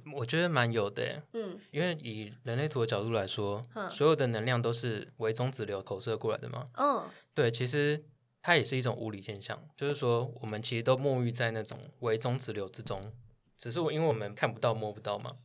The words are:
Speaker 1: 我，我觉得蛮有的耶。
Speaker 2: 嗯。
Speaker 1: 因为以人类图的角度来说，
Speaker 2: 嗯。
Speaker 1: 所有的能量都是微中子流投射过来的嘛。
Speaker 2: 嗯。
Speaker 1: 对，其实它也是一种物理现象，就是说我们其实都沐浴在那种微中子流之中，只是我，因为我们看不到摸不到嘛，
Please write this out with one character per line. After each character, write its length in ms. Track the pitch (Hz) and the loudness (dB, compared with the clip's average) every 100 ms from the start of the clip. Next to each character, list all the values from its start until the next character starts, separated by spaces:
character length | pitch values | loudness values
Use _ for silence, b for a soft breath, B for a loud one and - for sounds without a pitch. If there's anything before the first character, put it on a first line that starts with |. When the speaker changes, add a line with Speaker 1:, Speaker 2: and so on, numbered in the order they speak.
| - | -4
Speaker 1:
我， 60 | 139 | -6
我 60 | 117 | 0
觉 160 | 160 | 2
得 60 | 175 | 4
蛮 240 | 143 117 | 4 4
有 160 | 113 101 | 4 2
的 160 | 104 | 0
耶。 200 | 120 - - | -4 -4 -8
Speaker 2:
嗯。 260 | 226 202 185 - | -8 -8 -10 -8
Speaker 1:
因 100 | 147 | -2
为 160 | 180 160 | 0 -2
以 300 | 120 107 104 - | -6 -8 -8 -10
人 140 | - 120 | -4 0
类 100 | 151 | 0
图 140 | 127 | 0
的 60 | 113 | 2
角 160 | 104 | 2
度 80 | 110 | 2
来 140 | 113 95 | 0 0
说， 360 | - 101 101 120 | -2 -2 -2 -6
Speaker 2:
嗯。 160 | 220 190 | -8 -6
Speaker 1:
所 160 | - 147 | 4 4
有 100 | 156 | 6
的 120 | 127 | 2
能 180 | 113 113 | 2 2
量 160 | 120 | 2
都 100 | 117 | 2
是 400 | 120 120 104 - - | 0 -2 -4 -6 -2
微 160 | 110 | -2
中 180 | 113 127 | 2 0
子 140 | 131 104 | -2 -4
流 160 | 98 | -4
投 180 | 95 95 | -4 -4
射 160 | 113 110 | -2 -2
过 160 | 113 | 0
来 60 | 107 | -2
的 100 | 120 | -4
嘛。 160 | 123 135 - | -10 -10 0
Speaker 2:
嗯。 280 | 285 226 156 B B | 0 0 -4 B B
Speaker 1:
对， 180 | - 120 | 2 2
其 160 | 120 127 | 2 0
实 360 | 147 143 151 - _ _ _ | 2 2 2 -4 _ _ _
它 140 | - - | 4 4
也 80 | |
是 140 | 131 131 | 4 0
一 40 | |
种 140 | 123 101 | 0 -2
物 160 | 110 | -4
理 100 | 98 | -8
现 180 | 95 101 | -8 -10
象， 220 | 95 104 - - | -8 -10 -10 -6
就 120 | 143 | -4
是 60 | |
说 380 | 139 131 117 120 - | 0 2 2 0 -6
我 60 | 113 | -6
们 120 | 107 | -4
其 180 | 117 117 | -2 0
实 40 | |
都 140 | 117 131 | 2 4
沐 260 | 139 127 | 4 2
浴 100 | 120 | 2
在 200 | 120 117 | 0 0
那 100 | 110 | -2
种 160 | 107 117 - - | -4 -8 -14 -4
微 180 | 117 113 | 0 2
中 220 | 123 123 | 2 0
子 120 | 120 | -2
流 140 | 104 95 | -4 -6
之 140 | - | -8
中， 300 | 104 98 101 - - - _ - | -6 -6 -8 -14 -20 -20 _ -12
只 120 | 120 | -6
是 100 | 123 | -2
我， 100 | 160 | 0
因 100 | 156 | 2
为 60 | 160 | 2
我 60 | |
们 200 | 113 101 | 2 -2
看 180 | 104 156 | 0 -2
不 80 | - | 2
到 140 | 120 | 2
摸 180 | 113 107 | 2 -2
不 80 | 104 | -4
到 200 | 104 101 | -6 -4
嘛， 160 | 123 - | -6 -12